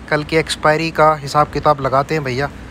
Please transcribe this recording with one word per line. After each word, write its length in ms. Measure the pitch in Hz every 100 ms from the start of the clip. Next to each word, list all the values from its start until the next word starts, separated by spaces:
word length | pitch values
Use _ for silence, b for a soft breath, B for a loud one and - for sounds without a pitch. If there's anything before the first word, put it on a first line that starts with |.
| -
कल 140 | 151
की 120 | 147 160
expiry 540 | 151 - 156 156 165
का 240 | 160 156
हिसाब 360 | 151 139 147 147
किताब 300 | 147 151 143
लगाते 340 | 135 135 139
हैं 100 | 156
भैया, 260 | 131 123 143 B B